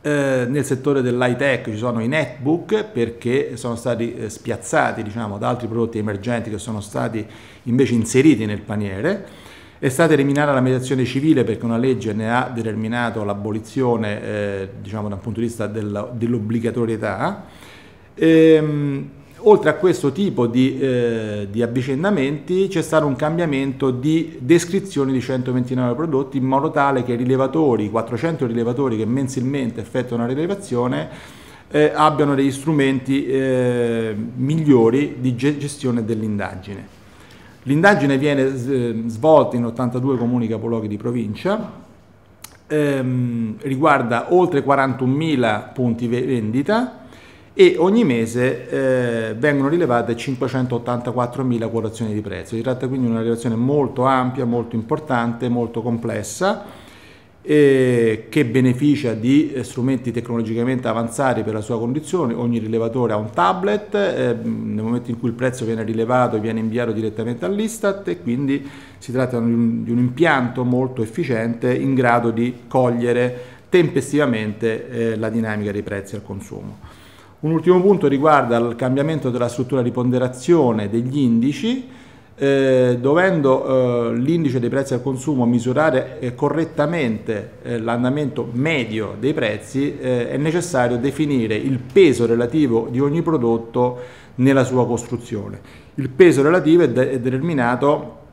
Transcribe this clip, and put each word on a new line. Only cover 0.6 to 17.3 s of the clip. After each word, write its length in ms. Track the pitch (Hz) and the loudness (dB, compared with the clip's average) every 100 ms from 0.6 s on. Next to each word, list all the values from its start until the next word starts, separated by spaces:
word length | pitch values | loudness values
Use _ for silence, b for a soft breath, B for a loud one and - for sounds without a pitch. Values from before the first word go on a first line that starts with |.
| 127 | -2
settore 360 | 127 143 139 | -2 0 2
dell'high 360 | 123 123 123 120 | 2 2 0 2
tech 320 | 139 120 117 | 0 0 -2
ci 80 | 104 | -4
sono 240 | 123 113 | -4 -2
i 80 | 113 | -2
netbook, 760 | 156 139 - 127 170 - 214 208 | -2 -4 -4 -2 -2 0 -2 -2
perché 640 | 127 113 - 117 131 - 127 | -4 -4 -4 -2 -2 -2 -6
sono 200 | 123 117 | -6 -4
stati, 380 | 127 113 117 | -4 -2 -4
eh, 160 | - 110 | -6 -10
spiazzati, 760 | - - 107 - 156 123 113 | -10 -8 -8 -2 0 0 -2
diciamo, 340 | 104 110 107 101 | -8 -8 -8 -4
da 100 | 117 | -4
altri 200 | 120 113 | -4 -4
prodotti 300 | 113 113 113 | -4 -2 -2
emergenti 520 | 104 98 104 117 107 | -4 -4 -4 -4 -4
che 80 | 101 | -10
sono 240 | - 107 | -8 -10
stati 440 | 101 131 123 110 104 B B B | -6 -6 -4 -6 -10 B B B
invece 300 | - 120 123 | -2 2 2
inseriti 520 | 117 104 127 147 123 110 | 2 2 4 4 2 0
nel 140 | 101 | -6
paniere. 800 | 101 104 101 95 139 208 - B B B B B | -6 -6 -6 -4 -4 -4 -8 B B B B B
È 80 | 139 | -4
stata 240 | 131 165 | 2 2
eliminata 400 | 151 139 139 147 | 4 2 2 2
la 80 | 135 | 2
mediazione 420 | 127 127 127 135 120 | 2 0 0 -2 -2
civile 380 | 131 156 156 | 0 2 2
perché 220 | 117 104 117 | 2 -2 -2
una 140 | 117 | 0
legge 340 | 131 117 107 | 0 0 -2
ne 180 | 104 110 | -4 -2
ha 200 | 120 131 | -2 -2
determinato 720 | 120 110 104 110 120 117 110 | -4 -6 -4 -4 -2 -4 -4
l'abolizione, 960 | 101 101 104 107 - 135 127 113 107 104 | -4 -4 -4 -6 -6 -2 2 2 -2 -6
eh, 480 | - 107 101 98 95 107 | -6 -4 -4 -4 -8 -12
diciamo, 300 | 101 107 104 | -10 -8 -6
dal 80 | 98 | -8
punto 220 | 117 104 | -8 -4
di 80 | 117 | -4
vista 180 | 113 104 | -4 -6
del-, 440 | 110 104 101 - | -4 -6 -6 -8
dell'obbligatorietà. 1300 | 123 117 120 107 113 113 120 113 110 107 98 156 | -4 -2 -2 -2 -2 -2 -2 -2 -2 -4 -2 -4